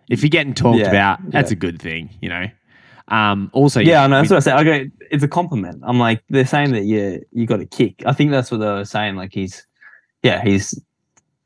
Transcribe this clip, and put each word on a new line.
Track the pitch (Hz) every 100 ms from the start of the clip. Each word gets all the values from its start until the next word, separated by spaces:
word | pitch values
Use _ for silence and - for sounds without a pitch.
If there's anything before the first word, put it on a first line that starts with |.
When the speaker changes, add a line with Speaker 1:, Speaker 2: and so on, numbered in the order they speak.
| -
Speaker 1:
If | 120
you're | 151
getting | 165 143
talked | - 123 113
Speaker 2:
Yeah, | 98
Speaker 1:
about, | 98 98 - -
that's | 147 127
Speaker 2:
yeah. |
Speaker 1:
a | 92
good | 90 82
thing, | 85 82 73 -
you | 90
know? | 87 98 - _ _ _ - -
Um, | 110 107 101 98
also, | 135 143 120
Speaker 2:
Yeah, | 127
Speaker 1:
yeah, | 156
Speaker 2:
I | 135
know. | 139
That's | -
Speaker 1:
we | 170
Speaker 2:
what | 143
I |
say. |
I | 135 156 147 135
go, | - -
"It's | 147
a | 143
compliment." | 170 175 110 87 78
I'm | 120 123
like, | 117 113 -
"They're | 135 127
saying | 147 143
that | 113
you, | 101 107 98 80 -
you | 117 113
got | 104
a | -
kick." | - 110 - 120
I |
think | 143 147
that's | 139 123
what | 110
they | 107
were | 101 104
saying. | 107 104 95
Like, | 95
he's, | 98 95 - - _ - - _ _
yeah, | 120 87
he's | 110 98 - - - _ _ _ _ _